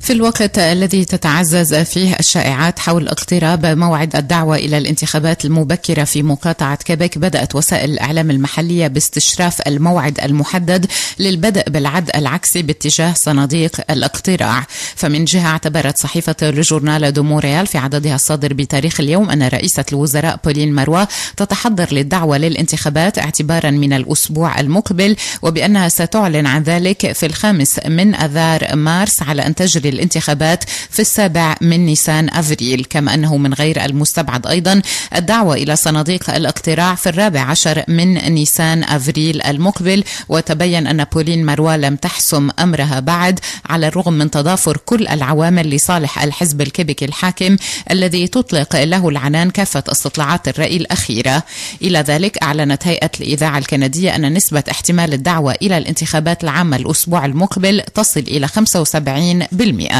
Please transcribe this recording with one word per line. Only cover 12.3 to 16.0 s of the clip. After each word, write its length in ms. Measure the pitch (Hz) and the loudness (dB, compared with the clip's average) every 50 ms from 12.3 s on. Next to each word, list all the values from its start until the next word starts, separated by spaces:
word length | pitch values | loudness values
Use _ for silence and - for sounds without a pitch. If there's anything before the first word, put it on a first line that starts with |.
| 131 175 - - - 180 | -2 -2 -2 -2 -2 0
باتجاه 520 | 175 143 151 - - 147 - - 160 170 175 | -2 -2 -4 -4 -2 -2 0 0 0 0 0
صناديق 680 | - - - 151 139 139 135 143 165 160 165 - - - - | 0 0 0 2 2 2 2 2 0 0 0 -2 -6 -4 -2
الاقتراع. 760 | 156 135 120 143 - - - - 185 175 - - 110 127 139 - - - - - - | -2 -2 -2 -2 -4 -4 -2 0 0 0 0 0 -2 -2 -4 -6 -10 -12 -12 -12 -8
فمن 300 | - - 160 147 147 165 | -4 -2 0 0 2 0
جهة، 220 | 151 - 185 175 160 | 2 2 2 2 2
اعتبرت 500 | 156 160 - 160 151 165 143 135 151 | 0 0 -2 -2 -2 0 -2 0 -2
صحيفة 380 | - | -2